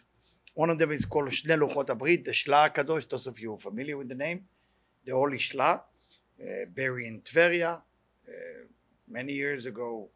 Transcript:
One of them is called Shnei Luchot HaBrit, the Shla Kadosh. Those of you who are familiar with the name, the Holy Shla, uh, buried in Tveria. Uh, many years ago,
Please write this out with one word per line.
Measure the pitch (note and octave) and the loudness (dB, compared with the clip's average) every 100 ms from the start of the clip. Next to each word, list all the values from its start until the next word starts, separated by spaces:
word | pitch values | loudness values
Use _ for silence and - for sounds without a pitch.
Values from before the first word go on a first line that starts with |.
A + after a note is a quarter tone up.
| _ _ _ _ - | _ _ _ _ -12
One | - D#3+ | 0 2
of | D#3+ | 4
them | D#3+ | 2
is | D3 | 2
called | A2 D3+ C#3+ | 0 0 0
Shnei | B2 D3+ D#3+ | -2 2 4
Luchot | D3 C#3 C3+ | 4 2 -2
HaBrit, | A#2 C#3 E3+ | 0 2 2
the | C#3 | 2
Shla | A2+ - C#3+ D3+ | -2 4 6 6
Kadosh. | D3+ C#3 D#3+ C3 | 4 0 -2 -2
Those | B2+ C3 | -4 -4
of | A2 | -6
you | A2 | -10
who | G2+ | -10
are | |
familiar | - G#2+ C#3+ C#3+ | -10 -8 -8 -8
with | B2+ | -10
the | B2+ | -6
name, | D3 F3 G3 _ _ _ _ _ | -6 -6 -10 _ _ _ _ _
the | - | -4
Holy | C3 C#3+ B2+ | 2 2 0
Shla, | - C3+ C#3+ F3+ | -4 2 2 2
uh, | - _ _ - _ _ F#2+ G2 F#2+ | -4 _ _ -20 _ _ -10 -10 -8
buried | F2+ C3 B2+ A#2 | -4 -4 -4 -8
in | A2 | -12
Tveria. | - D#3+ F3 F3 E3+ E3+ - _ _ _ - | 0 4 4 4 0 -4 -10 _ _ _ -20
Uh, | - E2+ D#2+ - _ _ _ _ | -16 -16 -16 -20 _ _ _ _
many | A#2 C3 | -10 -6
years | C#3+ C#3+ C#3+ A#2+ | -4 -2 -4 -6
ago, | A2 A#2+ A2+ G2 | -8 -6 -8 -12